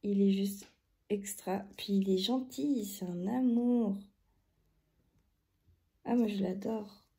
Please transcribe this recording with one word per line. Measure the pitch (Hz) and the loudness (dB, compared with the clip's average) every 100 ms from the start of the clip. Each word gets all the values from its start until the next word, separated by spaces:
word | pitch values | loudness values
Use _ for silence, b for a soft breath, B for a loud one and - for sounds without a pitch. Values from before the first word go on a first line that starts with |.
Il | 202 196 | 0 4
est | 196 | 4
juste | 196 202 202 - _ _ _ _ | 4 0 -4 -14 _ _ _ _
extra. | 208 202 - - 196 196 - | -6 -4 -10 -6 -6 -6 -12
Puis | - | 0
il | 196 190 | 2 4
est | 190 | 2
gentil, | 208 262 262 - 285 254 202 | 2 -2 -2 -4 0 0 -2
c'est | - | -8
un | 180 175 185 | -6 -4 -2
amour. | 254 254 233 240 240 214 196 - _ _ _ _ _ _ _ _ _ _ _ _ _ _ _ _ _ _ _ | 2 2 4 4 2 2 -2 -8 _ _ _ _ _ _ _ _ _ _ _ _ _ _ _ _ _ _ _
Ah, | - 240 | -2 2
moi | 220 | 2
je | 196 | 0
l'adore. | 185 190 202 220 202 - _ | -2 -2 -4 -6 -8 -18 _